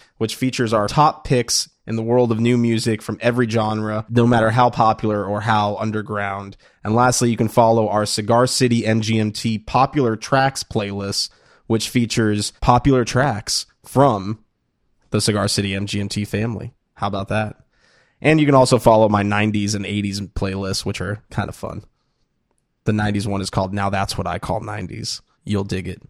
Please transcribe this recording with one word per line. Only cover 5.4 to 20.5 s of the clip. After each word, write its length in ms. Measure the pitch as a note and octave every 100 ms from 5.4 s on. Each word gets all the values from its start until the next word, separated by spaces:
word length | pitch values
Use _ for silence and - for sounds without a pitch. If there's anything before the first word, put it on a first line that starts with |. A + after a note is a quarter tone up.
how 340 | A2 G#2+ G#2 G#2
underground. 800 | A2 G#2+ G#2 G#2 G2+ G2 G2+ - _ _
And 120 | G#2+
lastly, 360 | A#2 B2+ - A#2+
you 60 | A2+
can 120 | A2+
follow 400 | - A2+ A2+ G#2
our 180 | G#2 G#2
Cigar 400 | - G#2 A#2 B2+
City 380 | - B2 A#2
M 160 | G#2+ A2
G 180 | G#2+ A2
M 140 | G#2+
T 260 | - A2+ G#2+
popular 580 | - B2+ C3+ D3+ A#2+ A2
tracks 480 | - C3+ C3+ -
playlist, 640 | - A2 G2+ G2+ G2 - - _ _ _ -
which 220 | A2+ -
features 640 | B2 A2+ A#2+ G#2+ G#2 - -
popular 440 | - A#2+ C#3 C3
tracks 600 | A2+ B2 C#3 G2+ - - - _
from 600 | - B2+ C#3 G2+ F#2+ A2+ _ _ _ _ _ _ -
the 100 | G#2+
Cigar 280 | - G#2 G2+
City 260 | - G2+
M 120 | G2 G2
G 140 | G2+
M 80 | G2+
T 160 | G#2
family. 500 | G#2 G2+ A#2 G#2 A#2+ _ _
How 120 | - G#2
about 220 | G2 G2
that? 280 | G#2+ G#2+ - _ _ _ _ _ _
And 200 | C#3+ D#3
you 60 | C#3+
can 80 |
also 240 | C3+ B2+ A#2+
follow 300 | A#2+ A2 A2
my 140 | G#2
nineties 520 | G2+ G#2 G#2+ G#2 G2+
and 100 | G#2 F#2+
eighties 340 | G#2 G2+ G2+
playlists, 640 | F#2+ - G2